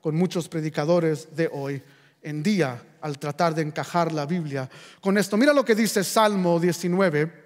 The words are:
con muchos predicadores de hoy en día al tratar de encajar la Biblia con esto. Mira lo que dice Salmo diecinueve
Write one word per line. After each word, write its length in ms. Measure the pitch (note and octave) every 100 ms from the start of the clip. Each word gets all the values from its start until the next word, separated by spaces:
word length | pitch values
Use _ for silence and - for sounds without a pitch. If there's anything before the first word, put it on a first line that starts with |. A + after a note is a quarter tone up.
con 140 | E3
muchos 340 | D#3 F3+ F#3 D#3
predicadores 840 | E3 D#3 D3+ D3 F3 D#3+ D3+ -
de 140 | D3 E3
hoy 300 | C#3+ C#3 C#3 - _ _ _
en 200 | D#3+ D3+
día 400 | D#3 G#3 C#3+ A#2+ - _
al 180 | D3+ C#3+
tratar 360 | D3+ C#3+ E3+
de 80 | D#3+
encajar 500 | D3+ D#3 C#3+ F3 E3
la 140 | D#3 C#3+
Biblia 420 | F3+ D3+ C#3 C3 - - -
con 180 | G3 G3+
esto. 180 | G3+ G#3
Mira 160 | C#4+
lo 120 | C#4+
que 100 | A#3
dice 300 | A3 A3+ G#3
Salmo 560 | F3+ - G#3+ G3+ F3+ E3+
diecinueve 720 | F3 E3 F3+ F3+ F#3+ D3 D#3+ -